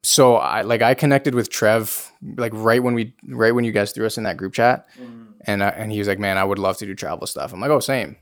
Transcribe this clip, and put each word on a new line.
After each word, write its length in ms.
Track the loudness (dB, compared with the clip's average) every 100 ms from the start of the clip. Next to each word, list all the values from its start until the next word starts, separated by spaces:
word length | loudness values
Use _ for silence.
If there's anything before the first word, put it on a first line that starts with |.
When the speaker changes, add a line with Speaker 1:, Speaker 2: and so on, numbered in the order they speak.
Speaker 1:
So 320 | 2 6 6 6
I, 260 | 2 -4
like, 200 | -2 2
I 100 | 4
connected 400 | 4 2 2 2
with 160 | -2 -4
Trev, 640 | 0 2 2 0 -8 -10 _ -14 -8
like, 140 | -6 -2
right 260 | 2 2
when 100 | 2
we, 220 | -2 -4 _ -14
right 260 | 2 2 4
when 100 | 0
you 60 |
guys 200 | 0 -2
threw 120 | -4 -4
us 120 | -4
in 60 | -6
that 120 | -6
group 160 | -6
chat. 320 | 2 2 2 _ -20
Speaker 2:
Mm-hmm. 220 | -20 -20 -20 _ -4
Speaker 1:
And, 180 | 0
uh, 80 | -2 -2
and 160 | -6
he 60 | -4
was 80 | -2
like, 120 | -2
"Man, 180 | 0 0
I 60 |
would 160 | 0 0
love 180 | -2 -4
to 80 | -10
do 80 |
travel 320 | -10 -8 -8 -8
stuff." 260 | -8 -10
I'm 80 | -6
like, 120 | 0
"Oh, 80 | 0
same. 360 | 2 -4 -4 -12